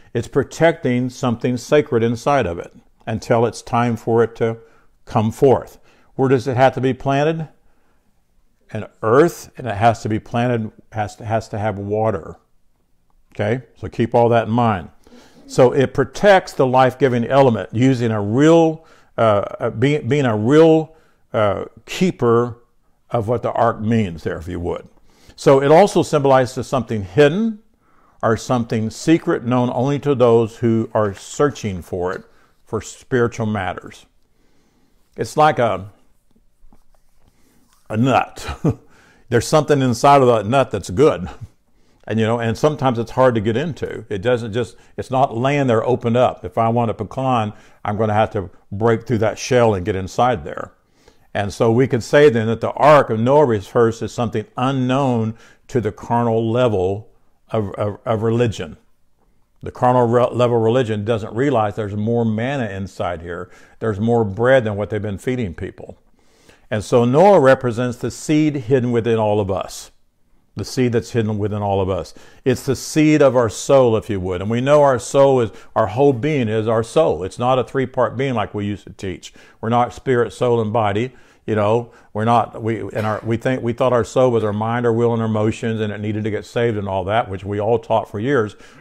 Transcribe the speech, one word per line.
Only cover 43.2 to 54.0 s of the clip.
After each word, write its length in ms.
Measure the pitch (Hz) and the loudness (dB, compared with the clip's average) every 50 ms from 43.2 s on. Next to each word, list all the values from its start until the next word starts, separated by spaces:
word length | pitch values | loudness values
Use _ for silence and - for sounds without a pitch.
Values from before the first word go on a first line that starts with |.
| 131 131 117 | 4 4 4
to 80 | 113 | 2
get 160 | 98 113 110 | 0 -2 -2
into. 480 | 120 151 175 139 - - 82 - - 107 - | -2 -4 -6 -8 -8 -10 -10 -10 -10 -10 -10
It 120 | 107 98 | -8 -4
doesn't 320 | 90 123 127 117 113 117 95 | -2 -2 -2 -2 -2 -4 -4
just, 240 | 123 117 - - - - _ _ | -4 -6 -6 -8 -18 -20 _ _
it's 140 | - 104 - | -12 -8 -4
not 260 | 127 131 139 - - | -2 0 0 0 -2
laying 300 | 117 123 135 143 147 139 | -2 -2 0 0 0 2
there 180 | 127 113 113 113 | 2 2 2 2
opened 320 | 123 127 127 123 117 113 | 0 0 0 0 0 2
up. 300 | 123 127 - - - - | 2 2 2 0 -4 -10
If 100 | 113 - | -8 -2
I 140 | 120 113 113 | -2 0 0
want 220 | 117 120 120 113 | 0 0 -2 -2
a 20 | 98 | -4
pecan, 580 | - 107 90 - 131 135 131 127 117 107 104 - - - _ _ _ - | -6 -8 -10 -8 -6 -4 -2 -2 -2 -2 -4 -8 -12 -20 _ _ _ -8
I'm 140 | 104 107 | -6 -4
gonna 160 | 98 113 107 104 | -2 -2 0 2
have 160 | 107 110 - | 2 0 0
to 200 | - 107 92 90 - - _ - | -2 -6 -8 -8 -12 -20 _ -12
break 360 | 101 98 110 117 117 113 113 | -6 -2 0 0 0 0 -2
through 100 | - 127 104 | -2 -2 0
that 200 | 110 107 92 - | 0 -2 -2 -4
shell 340 | - - 135 123 117 113 104 | -4 0 2 4 4 4 2
and 100 | 95 87 | 0 -2
get 120 | 104 95 | -4 -4
inside 500 | 95 92 87 - - 120 127 123 90 73 | -4 -6 -6 -2 0 0 0 0 -2 -6
there. 260 | - - - - - _ _ _ _ _ _ _ _ _ _ _ _ - | -10 -12 -12 -12 -14 _ _ _ _ _ _ _ _ _ _ _ _ -6
And 180 | 104 101 101 | -6 -6 -4
so 200 | - - 127 113 | -2 0 0 2
we 160 | 113 120 135 | 2 2 2
could 160 | 117 - 117 101 | 0 0 -4 -2
say 260 | - - 147 147 147 | 2 4 6 6 6
then 160 | 113 117 110 | 4 2 0
that 160 | 113 113 110 | -2 -2 -4
the 100 | - 110 - | -4 -6 -2
ark 360 | - 123 147 156 143 123 - | 2 4 6 6 6 4 2
of 100 | 117 110 | 0 -2
Noah 260 | 113 123 139 151 151 | 2 2 4 4 4
refers 540 | 127 113 101 98 - - 123 117 113 110 | 4 2 -2 -2 -2 2 2 2 2 2
to 80 | - | -2